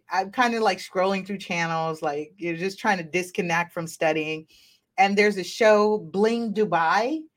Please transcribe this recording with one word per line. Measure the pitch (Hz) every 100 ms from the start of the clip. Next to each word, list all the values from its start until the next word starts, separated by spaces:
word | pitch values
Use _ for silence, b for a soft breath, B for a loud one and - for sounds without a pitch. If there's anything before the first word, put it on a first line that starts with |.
| -
I'm | 180 196
kinda, | 254 240 233
like, | 220 190
scrolling | - 190 190 196 190
through | 202
channels, | - 170 165 165 160 160
like, | 160 147 151 196
you're | 170 165
just | 190 196
trying | 220 185
to |
disconnect | 160 180 180 - 175 165 170
from | - 165
studying. | - 160 156 156 156 160 b b b b -
And | 196 202
there's | 208 190
a |
show, | 175 - 220 208 208 214
Bling | 160 190 220 233 226 196
Dubai. | 202 165 165 190 240 320 -